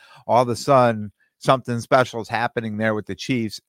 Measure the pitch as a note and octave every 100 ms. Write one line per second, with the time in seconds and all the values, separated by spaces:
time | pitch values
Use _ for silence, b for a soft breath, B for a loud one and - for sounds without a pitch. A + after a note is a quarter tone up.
0 | B B B A2+ B2 A2 - C3+ A#2+ A2
1 | G#2 _ _ _ - C3 - A#2 - C3+
2 | B2 A#2 G#2 A2 A#2 B2 A2+ G#2 A2 G#2+
3 | G2 F#2+ - B2+ A2 -